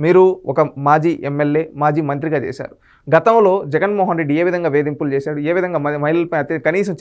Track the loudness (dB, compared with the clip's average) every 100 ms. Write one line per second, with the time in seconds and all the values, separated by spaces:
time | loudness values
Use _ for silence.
0 | 2 4 4 2 -4 -2 -2 -2 2 2
1 | 2 -2 -4 -2 0 0 -2 -2 -2 0
2 | -2 -4 -4 -4 -4 -8 -14 -18 _ _
3 | 0 2 4 4 4 2 0 -2 0 0
4 | 0 0 0 0 0 0 0 0 0 -4
5 | -4 -2 -4 -4 -2 -2 -2 -2 -2 -2
6 | 0 0 0 -2 -2 -2 -2 0 -2 -2